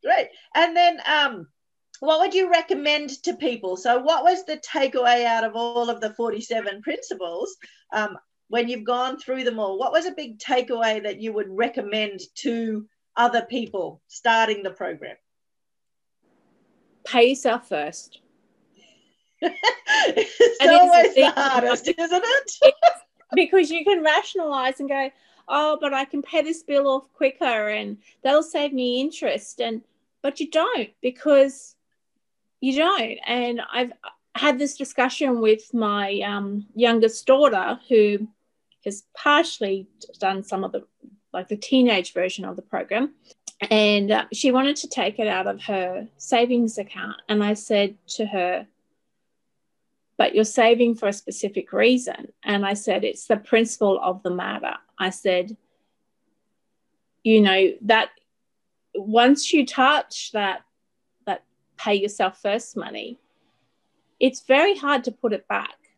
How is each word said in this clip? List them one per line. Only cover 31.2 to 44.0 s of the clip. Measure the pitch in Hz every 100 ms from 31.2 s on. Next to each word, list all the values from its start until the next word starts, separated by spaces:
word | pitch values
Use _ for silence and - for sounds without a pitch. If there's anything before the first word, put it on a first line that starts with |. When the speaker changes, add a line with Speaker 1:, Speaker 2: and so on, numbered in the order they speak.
| 302 277 269 262 - _ _ _ _ _ _ _ _ _
Speaker 2:
you | 254 269
don't. | 330 381 226 - -
And | 240 240 240 226
I've | 240 247 - - _ _ -
had | 285 254
this | 277 -
discussion | 269 - 254 - 285 240
with | 220 220 -
my, | 240 214 202 196 202
um, | 202 202 196 208 208 220
youngest | 233 233 226 220 -
daughter, | 269 294 202 185 247 _
who | 233 208 202 214 _ _ _ _ _ 214
has | 202 _ -
partially | 294 294 - - 202 196 190 _ - -
done | 196 190
some | 202 190
of | 190
the, | - - _ - _ _
like, | 185 180
the | 208
teenage | - 262 247 202 180
version | 180 185 202 190
of | 190
the |
program. | - 196 - 214 285 _ _ _ - _ 202
And, | 214 208 208